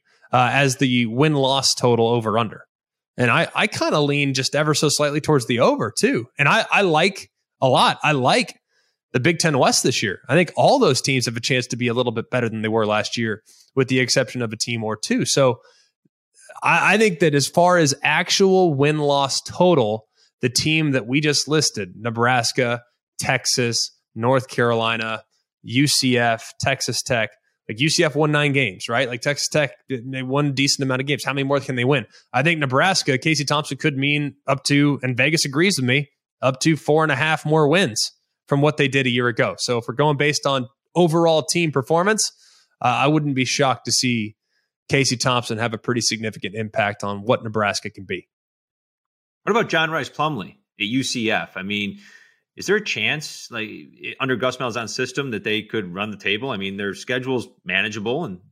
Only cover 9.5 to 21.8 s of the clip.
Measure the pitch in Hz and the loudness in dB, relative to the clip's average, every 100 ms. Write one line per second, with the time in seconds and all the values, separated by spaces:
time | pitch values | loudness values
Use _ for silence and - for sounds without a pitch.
9.5 | 135 175 - 160 - 107 87 - 143 127 | 2 2 2 0 0 -2 -6 0 2 2
10.5 | - 151 269 196 127 - 135 120 117 - | 2 4 6 4 2 0 0 0 -4 -2
11.5 | 131 120 120 123 117 123 113 110 127 117 | -2 -2 -2 0 0 0 -2 -4 -2 -2
12.5 | 110 110 113 104 104 101 - 113 101 _ | -2 -2 0 2 0 -2 -4 -4 -6 _
13.5 | - _ 135 127 131 123 139 127 127 117 | -20 _ -2 0 2 2 0 0 -4 -6
14.5 | 110 - 117 110 107 - 240 - - 131 | -6 -6 -6 -6 -6 -2 -2 0 2 2
15.5 | 113 _ _ _ _ _ _ _ _ - | 2 _ _ _ _ _ _ _ _ -20
16.5 | - - 165 147 208 220 165 165 143 127 | -4 0 2 4 4 2 2 2 2 2
17.5 | - 175 180 151 - 143 156 180 - 196 | 2 4 4 2 0 0 0 0 2 4
18.5 | 185 180 135 143 151 143 139 135 - - | 6 4 4 2 2 2 2 0 -2 -4
19.5 | - 180 156 107 110 _ _ _ _ 131 | 2 4 4 2 -2 _ _ _ _ -4
20.5 | - 156 160 156 135 107 139 151 135 - | -2 0 0 2 0 0 0 0 0 0
21.5 | 156 147 - | 0 0 -4